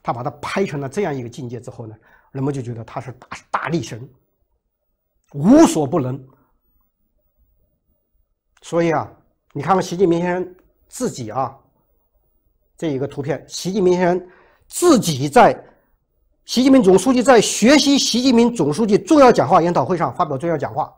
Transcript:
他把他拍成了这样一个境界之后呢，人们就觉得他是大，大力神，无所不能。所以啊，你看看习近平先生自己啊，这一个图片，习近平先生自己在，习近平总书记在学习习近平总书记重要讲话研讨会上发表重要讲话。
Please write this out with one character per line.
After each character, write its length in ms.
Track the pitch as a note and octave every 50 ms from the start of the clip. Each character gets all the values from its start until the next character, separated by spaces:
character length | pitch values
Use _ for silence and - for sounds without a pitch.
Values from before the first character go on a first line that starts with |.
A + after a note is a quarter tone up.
他 120 | _ - C#3
把 100 | A#2+ A#2+
他 80 | C#3+ - -
拍 240 | - - - F#3+ G3
成 140 | - D#3 C#3+
了 80 | C#3+
这 140 | C3 - G3+
样 120 | G#3 E3 C#3+
一 80 | C3
个 60 | A#2+
境 220 | A#2 - - C3 A#2+
界 100 | A#2+ A#2
之 100 | A2+ -
后 160 | A#2 - A#2
呢， 80 | A2 G#2+ _ _ _ _ _ _ _
人 100 | - C3+
们 100 | C3+ C#3+
就 100 | C#3 C#3
觉 120 | A#2 A#2+ A#2+
得 80 | A2+ A2
他 160 | - - C#3
是 100 | - C3
大， 160 | A#2+ _ - _ - - _ _
大 160 | - G#3+ A#3
力 160 | - D#3+ E3+ B2
神， 260 | - B2+ G#2+ B2+ - _ _ _ _ _ _ _ _ _ _ _ _ _ _ _ _ _ _ _ _ _ _ _ _ -
无 340 | C#3+ C#3+ G3 C4+ D#4 E4
所 180 | - - D#3+ D3
不 140 | B2+ D3+ E3+
能。 260 | B2+ B2+ B2 - - _ _ _ _ _ _ _ _ _ _ _ _ _ _ _ _ _ _ _ _ _ _ _ _ _ _ _ _ _ _ _ _ _ _ _ _ _ _ _ _ _ _ _ _ _ _ _
所 200 | _ - E3 E3+
以 100 | E3+ E3 D#3
啊， 180 | C3+ A2 - - _ _ _ _ _ _ _
你 100 | _ C#3+
看 140 | C3+ D#3+ F#3+
看 80 | F#3 F3
习 140 | - F3+
近 120 | E3+ G3 E3+
平 120 | E3+ E3+
先 140 | F3 F3+ F3
生 200 | F#3 F3+ - - _ _ _ _ _ _
自 220 | _ - - B3+ G#3+
己 200 | - - A#2+ G#2
啊， 260 | G#2 B2+ C3+ A2+ - _ _ _ _ _ _ _ _ _ _ _ _ _ _ _ _ _ _ _ _ _ _ _ _
这 120 | _ F3
一 100 | D#3+ C#3
个 100 | B2+ C#3
图 140 | C3 - D3
片， 240 | C3 C#3+ C#3+ B2+ -
习 240 | _ - - - F3
近 140 | F#3+ G#3+ F#3
平 80 | F3+ F3+
先 140 | F3+ F#3
生 200 | F3 F3+ F#3 F3+ - _ _ _ _ _ _ _
自 320 | _ - - - F4+ D4+ G#3+
己 300 | D3 E3+ D3+ B2 C#3 D3+
在， 240 | - A#3+ G#3 D#3+ - - - _ _ _ _ _ _ _ _ _ _ _ _ _ _ _ _
习 180 | - - A3+ B3+
近 100 | C#4 C4+
平 80 | C4
总 160 | G3+ F#3+ F#3
书 160 | F#3+ - C4+ B3+
记 80 | B3+
在 180 | B3 C4 B3+ A3
学 380 | - - - - G#3 A#3+ D4+
习 180 | D4 D4+ C#4+ C#4
习 280 | C4 - - - A#3 B3
近 120 | C4+ A3+
平 160 | A#3 A#3 A#3+
总 220 | A#3+ - D3+ C#3 D3
书 120 | F3+ A#3
记 120 | G3 G#3
重 220 | - - - D#4+ D4
要 120 | C4+ B3
讲 160 | G#3 - C3+
话 140 | C3 F#3 -
研 100 | D#3+ F3
讨 140 | F3 E3 C3
会 100 | C#3 F3+
上 160 | D#3 E3 C3+ A#2+
发 100 | - F3
表 100 | D3+ C#3
重 140 | C3 E3+ E3+
要 80 | E3
讲 160 | D3 B2+ - A2
话。 180 | D3 C#3+ - _